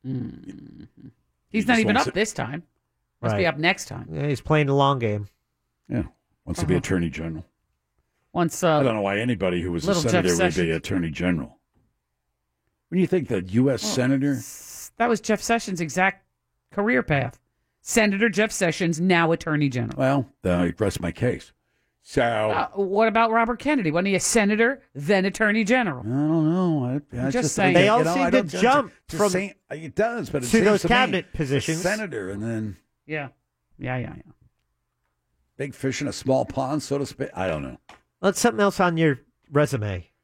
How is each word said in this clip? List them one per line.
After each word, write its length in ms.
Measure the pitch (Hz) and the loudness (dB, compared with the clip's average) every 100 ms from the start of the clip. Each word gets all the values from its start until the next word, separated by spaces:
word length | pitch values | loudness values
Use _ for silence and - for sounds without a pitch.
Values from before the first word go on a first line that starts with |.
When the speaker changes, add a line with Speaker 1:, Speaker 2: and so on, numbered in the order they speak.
| 131 | -6
Speaker 1:
Mm-hmm. 760 | 131 - - - - - - - _ | -8 -8 -12 -16 -18 -20 -20 -20 _
Speaker 2:
You 140 | - _ _ _ _ | -20 _ _ _ _
Speaker 1:
He's 180 | 220 214 | -2 2
not 80 | |
Speaker 2:
just 60 | 233 | 2
Speaker 1:
even 60 | 214 | 4
Speaker 2:
won't 40 | 220 | 2
Speaker 1:
up 60 | |
Speaker 2:
sit 100 | - | 0
Speaker 1:
this 180 | 175 214 | -2 -4
time. 300 | - 113 147 - _ _ _ _ _ | -4 -8 -8 -14 _ _ _ _ _
Must 140 | 117 104 | -2 0
be 80 | |
Speaker 3:
Right. 40 | 170 | 0
Speaker 1:
up 60 | 143 | 0
next 260 | 170 196 - | -2 -2 -6
time. 220 | 135 147 | -12 -10
Speaker 3:
Yeah, 180 | 156 147 | -6 -4
he's 120 | 135 | -4
playing 260 | - 156 139 | 0 2 4
the 80 | |
long 240 | 139 139 135 | 4 4 2
game. 300 | 113 104 101 _ _ _ _ _ - | 0 -2 -6 _ _ _ _ _ -6
Speaker 2:
Yeah. 160 | 117 - _ _ _ - | -6 -6 _ _ _ -10
Wants 140 | 82 | -4
to 60 | 87 | 0
be 60 | |
Speaker 1:
Uh-huh. 40 | - | 0
Speaker 2:
attorney 320 | - 92 85 | 0 -2 -2
general. 340 | - 82 80 - _ _ _ _ _ _ _ _ | -4 -8 -10 -14 _ _ _ _ _ _ _ _
Speaker 1:
Once, 300 | 175 170 - | -2 -2 0
uh, 140 | 175 151 | 2 4
Speaker 2:
I 40 | |
don't 120 | 131 | 2
know 80 | 110 | 0
why 160 | 98 101 | 0 0
anybody 420 | 123 107 92 87 | 0 0 0 0
who 120 | 78 | -2
was 120 | 85 | -2
a 40 | 165 | 0
Speaker 1:
little 140 | 180 | 0
Jeff 60 | 156 | 2
Speaker 2:
senator 160 | 180 170 175 | 2 2 2
would 20 | |
be 120 | 180 | 0
Speaker 1:
Sessions. 240 | 165 170 80 | 0 0 -2
Speaker 2:
attorney 340 | - 95 82 | -2 -4 -4
general. 480 | 73 90 85 65 _ _ _ _ _ _ _ _ _ _ _ _ _ _ | -2 -2 -2 -4 _ _ _ _ _ _ _ _ _ _ _ _ _ _
When 100 | 180 | 0
you 60 | 180 | 2
think 220 | 185 131 | 0 0
that 220 | 107 92 | -4 0
U 180 | 107 135 | 2 2
S 120 | 120 | 0
Speaker 1:
Well, 100 | - | -2
Speaker 2:
senator 400 | 131 123 135 143 | 0 0 2 0
Speaker 1:
s-, 580 | 131 - - - - - - | -2 -6 -16 -18 -18 -18 -4
that 120 | 233 | 0
was 120 | 226 | 0
Jeff 220 | - 208 | 0 -2
Sessions' 380 | - 233 - 175 | 0 -2 -2 -6
exact 440 | 165 151 190 - _ _ _ _ _ | -4 0 0 0 _ _ _ _ _
career 300 | - 208 254 | -4 0 0
path. 360 | 226 143 123 - _ _ _ _ | 0 -2 -2 -10 _ _ _ _
Senator 460 | - 233 214 196 233 | -2 2 2 2 0
Jeff 240 | 175 220 | 2 -2
Sessions, 480 | - 175 - 170 156 | 0 -2 0 -2 0
now 320 | 185 170 165 | 2 4 2
attorney 360 | 165 165 151 143 | 0 0 0 0
general. 300 | 123 110 123 | 0 -4 0
Speaker 2:
Well, 280 | 131 139 - _ | 0 2 -2 _
then 160 | 92 87 | 0 2
I 120 | 87 - | 0 0
rest 220 | 104 - | -2 0
my 120 | 87 | -6
case. 400 | - - 67 - _ _ _ _ _ | -2 -2 -2 -10 _ _ _ _ _
So 200 | - - | -4 0
Speaker 1:
Uh, 460 | 120 110 107 110 - | 2 2 0 0 -2
what 360 | 196 196 202 226 | -2 -2 2 2
about 220 | 220 226 | 4 2
Robert 260 | 226 226 233 | 2 0 0
Kennedy? 320 | 269 294 170 | 0 0 2
Wasn't 180 | 160 190 | 0 2
he 60 | |
a 60 | 190 | 0
senator, 640 | - 233 202 214 233 269 _ | 2 2 2 4 2 0 _
then 300 | 139 147 196 190 | -8 0 2 2
attorney 380 | - 214 220 | 0 0 2
general? 360 | 202 254 214 127 | 2 2 2 -4
Speaker 2:
I 40 | 101 | -2
don't 420 | 131 151 165 156 | 0 2 2 2
know. 300 | 180 180 151 | 2 2 0
I, 40 | 123 135 - 120 | 0 -4 -6 -4
I 20 | 131 | -2
Speaker 1:
I'm 40 | |
just 120 | 240 | 0
Speaker 2:
just 100 | 151 | -2
Speaker 1:
saying. 200 | - 190 | 2 4
Speaker 3:
They 100 | 175 | 6
Speaker 2:
you 60 | 196 | 6
Speaker 3:
all 120 | 233 | 4
Speaker 2:
know, 100 | 165 | 2
Speaker 3:
seem 80 | 170 | 2
Speaker 2:
I 80 | - | 2
Speaker 3:
to 60 | 254 | 2
Speaker 2:
don't, 100 | 170 | 0
just, 140 | 175 | 0
Speaker 3:
jump 300 | 226 285 220 _ - | 4 2 0 _ -12
Speaker 2:
just 100 | 160 | 0
Speaker 3:
from 80 | 202 | 0
Speaker 2:
saying, 240 | 185 196 - _ | 0 -4 -12 _
it 240 | 147 160 | -12 -8
does, 360 | - 226 233 147 | -2 -2 -2 -4
but 80 | 147 | -4
it 80 | 120 | 2
Speaker 3:
to 40 | |
Speaker 2:
seems 140 | 226 | 4
Speaker 3:
those 160 | 202 202 | 6 4
Speaker 2:
to 60 | 135 | 2
me 60 | |
Speaker 3:
cabinet 320 | 240 262 185 - | 2 2 -2 -4
Speaker 2:
a 40 | - | -6
Speaker 3:
positions. 460 | 143 135 - 160 | -2 -2 -2 -2
Speaker 2:
senator 480 | 175 214 208 120 92 | -2 -4 -6 -8 -8
and 120 | 101 | -6
then 340 | 113 110 107 92 _ _ - | -6 -4 -6 -10 _ _ -10
Speaker 1:
Yeah. 220 | 151 135 _ _ _ _ - | -10 -10 _ _ _ _ -12
Yeah, 180 | 127 127 | -6 -6
yeah, 160 | 110 - | -6 -12
yeah. 160 | - _ _ _ _ _ _ _ _ _ _ _ _ - | -20 _ _ _ _ _ _ _ _ _ _ _ _ -12
Speaker 2:
big 180 | 143 | -12
fish 260 | - 135 127 | -6 -4 -4
in 80 | 139 | -6
a 40 | |
small 320 | - 139 131 | -4 0 0
pond, 380 | - - 131 151 | 0 -6 -4 -4
so 160 | - 147 | -4 -4
to 80 | 139 | -4
speak. 220 | - 139 | -8 -10
I 120 | - 92 | -4 -4
don't 140 | 78 | -4
know. 160 | 67 60 - - _ _ | -8 -14 -20 -20 _ _
Speaker 3:
That's 180 | 190 185 | -2 2
something 200 | 240 220 | 0 2
else 200 | 202 - | 0 4
on 160 | 180 165 | 2 4
your 240 | 160 131 _ _ _ | 2 2 _ _ _
resume. 600 | 143 147 127 107 92 - _ | 0 0 -2 -4 -6 -10 _